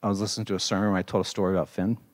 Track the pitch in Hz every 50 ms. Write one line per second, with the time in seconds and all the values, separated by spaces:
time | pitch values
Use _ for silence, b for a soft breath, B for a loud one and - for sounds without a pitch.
0 | - 107 101 98 104 104 - - 110 - 101 90 - - - 95 101 107 98 92
1 | 90 - - 101 92 - - - 98 90 95 92 80 - - - 90 98 117 -
2 | - -